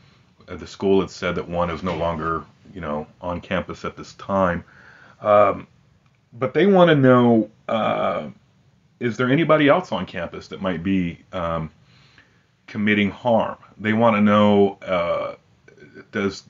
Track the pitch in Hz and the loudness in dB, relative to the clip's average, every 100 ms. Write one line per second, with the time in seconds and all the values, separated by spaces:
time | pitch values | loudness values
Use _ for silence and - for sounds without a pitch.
0 | _ _ _ _ - 90 - - 101 98 | _ _ _ _ -18 -16 -16 -4 2 2
1 | 87 - 90 87 82 85 87 82 92 82 | 2 -4 -6 -6 -6 -4 -4 -4 -6 -4
2 | 85 82 80 82 73 _ - 95 90 73 | -4 -4 -6 -6 -8 _ -20 -14 -10 -8
3 | 78 _ 90 87 - 92 80 82 82 - | -10 _ -10 -10 -6 -6 -6 -10 -12 -12
4 | 80 - - 98 92 87 - - - - | -18 -18 -6 -2 0 -2 -8 -20 -20 -20
5 | - _ 110 104 101 92 - _ _ _ | -20 _ 2 4 4 0 -10 _ _ _
6 | _ _ _ 120 127 151 190 190 175 151 | _ _ _ -8 -4 0 4 6 6 6
7 | 131 127 120 117 107 _ - 113 110 107 | 6 6 6 4 0 _ -6 -2 -2 -2
8 | 98 92 78 - _ _ _ _ _ - | -4 -4 -8 -14 _ _ _ _ _ -8
9 | 120 107 127 143 156 156 143 135 - 90 | -6 -2 0 2 2 4 4 2 0 -6
10 | 92 95 85 - - 78 95 85 87 95 | -8 -8 -10 -12 -14 -8 -6 -4 -2 -2
11 | 87 80 _ 92 85 82 80 - _ _ | -2 -6 _ -10 -6 -6 -8 -14 _ _
12 | _ _ _ _ _ _ - 113 104 104 | _ _ _ _ _ _ -14 -4 0 2
13 | 101 87 123 110 85 - - - 107 110 | 0 -2 0 0 0 -6 -18 -8 -2 2
14 | 117 104 104 104 104 101 98 98 - 92 | 2 4 4 4 4 4 4 0 -4 -2
15 | 85 80 69 - _ _ _ - - - | -2 -4 -6 -12 _ _ _ -20 -20 -20
16 | - 107 98 95 - | -12 -6 -4 -6 -14